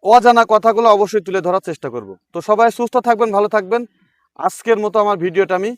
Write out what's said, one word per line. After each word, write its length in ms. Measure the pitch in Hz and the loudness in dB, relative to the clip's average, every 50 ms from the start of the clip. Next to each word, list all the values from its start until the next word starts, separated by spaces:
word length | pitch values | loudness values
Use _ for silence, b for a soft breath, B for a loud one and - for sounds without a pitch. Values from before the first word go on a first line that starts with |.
| - | 2
অজানা 420 | 190 226 247 214 240 240 233 226 220 | 4 4 6 6 6 4 4 4 2
কথাগুলো 400 | 220 214 208 226 220 214 233 226 | 2 2 2 2 0 2 4 4
অবশ্যই 320 | 208 202 214 190 - 214 | 4 4 2 -2 -2 -6
তুলে 200 | 170 185 185 196 | -6 -4 -6 -4
ধরার 180 | 160 175 180 190 _ | -2 -2 -4 -4 _
চেষ্টা 240 | - 160 - - 135 | -6 -12 -10 -10 -10
করব। 260 | 117 120 107 98 95 _ _ _ _ | -10 -10 -12 -14 -20 _ _ _ _
তো 80 | 170 | -12
সবাই 300 | 160 - 214 208 233 233 | -2 -2 0 2 2 0
সুস্থ 260 | - - 240 226 - | 0 -2 -6 -2 -2
থাকবেন, 340 | 254 - 240 233 208 240 220 | -2 0 0 0 0 0 -2
ভালো 160 | 202 196 208 | 0 -2 -2
থাকবেন। 380 | 208 - 214 196 185 214 240 247 - _ _ _ _ _ _ _ _ _ | 0 -2 -4 -2 -2 -4 -4 -6 -8 _ _ _ _ _ _ _ _ _
আজকের 440 | - 151 185 - - - 226 226 220 | -6 -6 -6 -6 -6 -2 -2 -2 0
মতো 200 | 208 208 - 220 | 0 -2 0 0
আমার 180 | 208 208 202 | 0 0 0
ভিডিওটা 380 | 180 165 185 165 185 196 180 185 | -2 -4 -4 -2 -2 -2 0 -2
আমি 200 | 180 196 220 247 | -4 -4 -6 -8